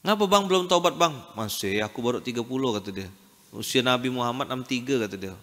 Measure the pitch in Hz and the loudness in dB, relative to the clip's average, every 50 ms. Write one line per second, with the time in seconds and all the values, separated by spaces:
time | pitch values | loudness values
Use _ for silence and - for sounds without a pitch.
0 | - 180 214 208 208 185 202 202 196 190 185 185 180 175 185 175 175 175 139 143 | 2 0 2 2 4 4 4 4 4 4 2 2 4 4 2 4 4 2 4 4
1 | 175 165 147 123 110 - - 110 110 104 - - - 98 98 107 107 104 - - | 2 2 2 -4 -14 -12 -8 -6 -6 -4 -4 -4 -2 0 0 0 0 -2 -4 -2
2 | 117 120 123 101 85 123 117 117 113 - 127 131 135 127 107 104 98 104 95 95 | -2 0 -2 0 -4 -4 -4 -4 -4 -4 -2 -2 0 0 0 -2 -4 -6 -8 -8
3 | 95 92 95 _ _ _ _ _ _ _ - 110 110 - - 131 120 127 127 123 | -10 -10 -14 _ _ _ _ _ _ _ -12 -10 -8 0 0 2 4 4 2 2
4 | 120 127 127 127 120 120 120 131 139 - 131 127 127 - 135 123 120 131 139 123 | 0 -2 -2 0 -2 -2 -2 -4 -4 -4 -6 -8 -4 -4 -4 -4 -2 0 0 0
5 | 110 101 98 98 95 95 95 95 | 0 -2 -4 -8 -10 -10 -12 -14